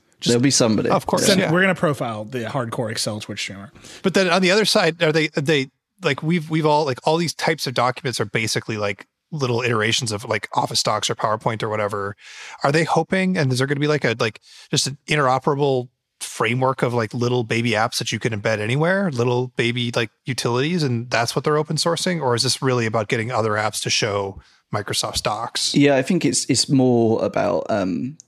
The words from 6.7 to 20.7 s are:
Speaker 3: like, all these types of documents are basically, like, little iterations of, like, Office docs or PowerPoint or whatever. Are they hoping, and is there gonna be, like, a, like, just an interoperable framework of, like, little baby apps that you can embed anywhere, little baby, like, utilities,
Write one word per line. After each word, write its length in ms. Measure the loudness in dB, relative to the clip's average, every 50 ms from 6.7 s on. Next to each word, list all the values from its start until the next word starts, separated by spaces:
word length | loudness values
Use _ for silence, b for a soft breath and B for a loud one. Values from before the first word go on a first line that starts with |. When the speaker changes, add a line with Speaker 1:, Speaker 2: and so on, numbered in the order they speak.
| 4 4 2
Speaker 3:
like, 140 | 0 -2 -2 0
all 120 | 0 2 2
these 160 | 0 -2 -4
types 340 | -2 0 0 0 0 -4 -4
of 60 | 0
documents 480 | 0 0 0 0 -2 -4 -6 -4 -4
are 40 | -4
basically, 520 | -2 -2 -2 -2 -2 -2 -4 -4 -4 -4 -4
like, 300 | -4 -4 -4 -6 -12 _ _ _ _ _
little 300 | -6 -2 -2 0 0 0
iterations 520 | 0 0 2 2 2 2 2 0 -2 -4 -4
of, 100 | -6 -4
like, 240 | -4 -4 -4 -4 -4 -2
Office 280 | -2 -2 0 -2 -2
docs 280 | 0 0 0 0 -2 -2
or 60 | -2
PowerPoint 460 | -2 -2 -2 -2 -2 -2 -2 -2 -2
or 60 | -4 -4
whatever. 480 | -2 -2 -2 -2 -2 -4 -6 -6 -8 B B B B B B B B B 0
Are 80 | 2
they 140 | 2 2 2
hoping, 500 | 2 0 0 0 0 0 0 0 0 0
and 160 | 0 0 0
is 60 | 2 0
there 100 | 0 0
gonna 140 | 0 0
be, 60 | 0 0
like, 180 | 0 0 0
a, 100 | 0 0 0
like, 220 | -2 -2 -4 -6 B B B B B B
just 160 | -2 -2 0 -2
an 100 | -4 -8 _ -2
interoperable 800 | 0 2 2 2 2 2 2 0 0 2 2 2 2 0 -2 -4 _ _ _ _ _ _
framework 640 | -14 -8 -4 -2 0 0 2 2 2 0 0 0 0
of, 100 | 0 2
like, 200 | 0 0 -2 -2
little 300 | -2 0 0 0 0 0
baby 280 | 0 0 0 2 2
apps 260 | 2 2 0 0 -2 -4
that 140 | -4 -4 -4
you 60 | -4
can 200 | -4 -4 -4 -2
embed 200 | 0 0 0 0
anywhere, 520 | 0 -2 0 0 2 0 0 0 0 -2
little 360 | -2 0 0 0 0 0 -2 -2 -2 -2
baby, 340 | 0 0 0 -2 -2 -2 -2
like, 180 | -2 -2 -2 _ _ _
utilities, 600 | -6 -4 -2 -2 0 0 0 0 0